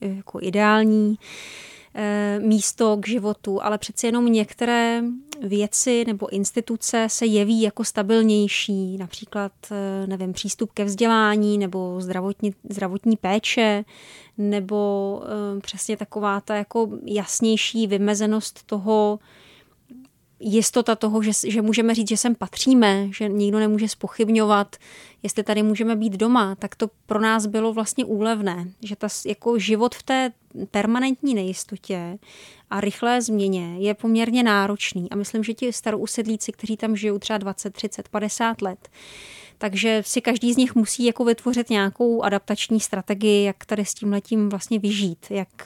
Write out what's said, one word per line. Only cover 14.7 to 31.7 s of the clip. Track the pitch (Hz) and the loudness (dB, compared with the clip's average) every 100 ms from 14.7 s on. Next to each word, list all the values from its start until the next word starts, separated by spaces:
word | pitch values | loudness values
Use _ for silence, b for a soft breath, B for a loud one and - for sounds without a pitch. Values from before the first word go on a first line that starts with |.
| 208 202 202 196 202 | -2 0 0 -2 -6
eh, | - 214 208 202 | -6 -6 -6 -6
přesně | - 196 - 214 | -10 -10 -6 -6
taková | 208 214 208 202 | -6 -4 -2 -2
ta | - 208 | -4 -6
jako | 202 233 220 - - | -2 -2 -2 -4 -4
jasnější | 208 190 - 226 220 - 226 208 | -4 -2 0 2 2 0 -2 0
vymezenost | 196 202 208 214 220 - - - | 2 2 2 0 0 -4 -12 -8
toho, | 208 202 214 208 214 b b b b b b _ 247 262 _ _ - | -4 2 4 4 0 b b b b b b _ -20 -20 _ _ -8
jistota | 220 220 214 247 233 220 | 0 2 2 2 0 0
toho, | 214 220 | 0 0
že | 214 | 0
s-, | 208 240 | 0 0
že | 214 | 0
můžeme | 214 220 226 233 | 2 2 2 2
říct, | 208 | 0
že | 214 | 0
sem | 247 226 | 0 -2
patříme, | 185 - 262 254 214 196 202 196 | -4 -2 4 6 6 4 0 -4
že | 214 | -2
nikdo | 208 202 214 | 0 2 2
nemůže | 214 214 220 | 2 2 0
zpochybňovat, | - 196 - 220 226 214 208 202 - B B B B | -4 -8 -2 2 4 4 4 2 -8 B B B B
jestli | 202 - | -6 -4
tady | 208 214 | -2 2
můžeme | 214 214 226 214 | 2 2 0 0
být | 220 | 0
doma, | 190 226 247 196 196 | 0 4 4 2 -2
tak | 202 - | -8 -4
to | 214 _ - | -6 _ -4
pro | 214 | 0
nás | 220 220 208 | 2 2 0
bylo | 220 226 | 0 0
vlastně | 220 214 - 247 | -2 -4 -4 -2
úlevné, | 208 220 220 196 175 175 - | 0 0 0 -2 -4 -8 -10
že | 208 202 | -12 -8
ta | 208 | -6
s-, | - - | -6 -8
jako | 208 233 233 | -4 0 0
život | 190 214 240 - | 2 2 0 -2
v | |
té | - 262 254 - _ - 196 | -2 0 -2 -6 _ -12 -4
permanentní | 208 214 240 269 254 277 220 | -2 0 2 0 0 0 0
nejistotě | 185 185 - | -2 -6 -10